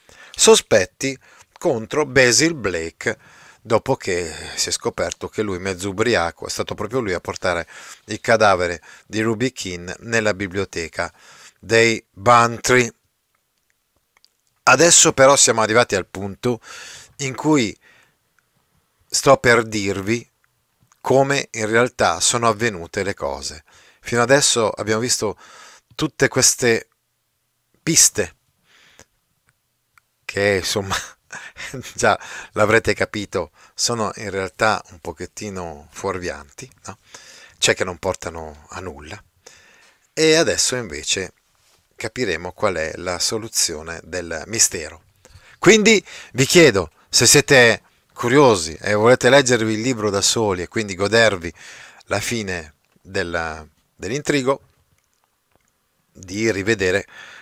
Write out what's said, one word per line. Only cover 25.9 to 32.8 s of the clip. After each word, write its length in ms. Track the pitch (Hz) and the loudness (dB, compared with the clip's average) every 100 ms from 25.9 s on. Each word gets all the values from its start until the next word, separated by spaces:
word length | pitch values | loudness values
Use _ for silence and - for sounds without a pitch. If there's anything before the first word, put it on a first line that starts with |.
| - | -8
tutte 320 | 156 - 131 | -8 0 0
queste 600 | - 123 - 123 113 - _ _ _ _ _ _ _ _ _ | 2 0 2 2 0 -2 _ _ _ _ _ _ _ _ _
piste 540 | - 165 - - 87 _ _ _ _ _ _ _ - _ _ _ _ _ _ _ _ _ _ _ - | -2 2 2 0 -6 _ _ _ _ _ _ _ -20 _ _ _ _ _ _ _ _ _ _ _ -8
che, 300 | 101 101 98 | -2 0 0
insomma, 360 | 82 107 95 92 - - _ - | -2 -6 -4 -8 -8 -18 _ -20
<laughs> 520 | - - - 131 - - | -18 -16 -14 -14 -14 -2
già 240 | 113 98 - - - | 0 0 -4 -16 -10
l'avrete 400 | 104 104 110 | -2 2 2